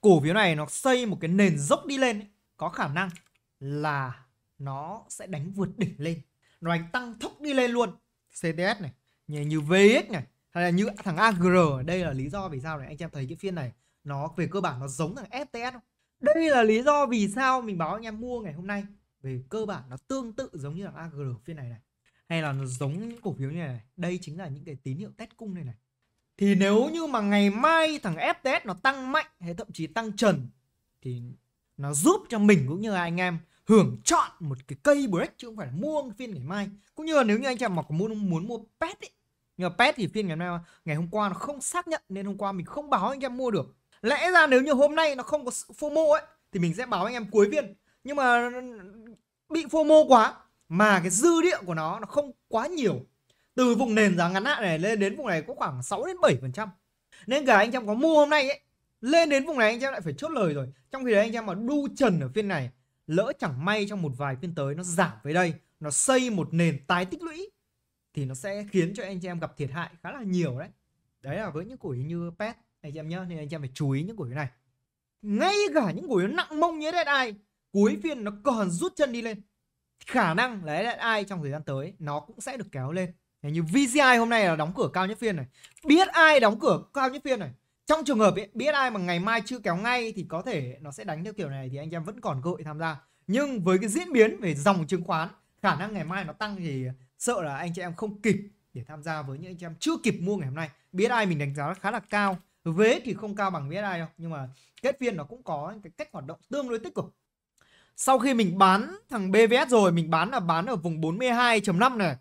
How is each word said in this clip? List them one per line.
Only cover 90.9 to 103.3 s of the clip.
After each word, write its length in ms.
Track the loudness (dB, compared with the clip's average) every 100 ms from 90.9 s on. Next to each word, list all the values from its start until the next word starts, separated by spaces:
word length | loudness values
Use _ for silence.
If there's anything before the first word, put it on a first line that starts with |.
sẽ 120 | -14
đánh 200 | -10 -8
theo 100 | -8
kiểu 160 | -8 -8
này 200 | -8 -10
thì 60 | -10
anh 140 | -8
em 120 | -8
vẫn 180 | -10 -8
còn 200 | -6 -4
cơ 60 | -4
hội 140 | -6
tham 160 | -8 -8
gia. 220 | -8 -8 _ _ -2
Nhưng 360 | 0 0 -2
với 140 | 2 2
cái 120 | 2
diễn 240 | -4 0
biến 260 | 4 4 4
về 160 | -4 0
dòng 320 | 2 2 0
chứng 160 | -4
khoán, 260 | -2 -4 -4 -10 _ _
khả 140 | -2 0
năng 180 | -4
ngày 100 | -6
mai 220 | -6 -6 -8
nó 80 |
tăng 220 | -8 -8 -6
thì 300 | -6 -6 -6 -10 _ _
Sợ 200 | -2 -2
là 140 | -2 -6
anh 160 | -6
chị 80 | -6
em 140 | -8 -8
không 260 | -8 -2
kịp 140 | 0 0 -2 _ _
để 100 | -16 -14
tham 160 | -14
gia 180 | -8 -8
với 160 | -8 -12
những 120 | -14
anh 60 | -14
chị 80 | -14
em 100 | -6
chưa 180 | -4 0
kịp 140 | 0 0
mua 160 | -2 -4
ngày 100 | -4
hôm 80 | -6
nay. 140 | -10 _ _
B 80 | -2
S 200 | 0 2
I 60 | 0
mình 140 | 0
đánh 160 | -4 -4
giá 180 | -6
khá 180 | -4 -4
là 80 | -6
cao. 380 | -4 -2 0 -2 _ _
Vế 360 | -6 2 4 4 0
thì 80 |
không 220 | -8 -8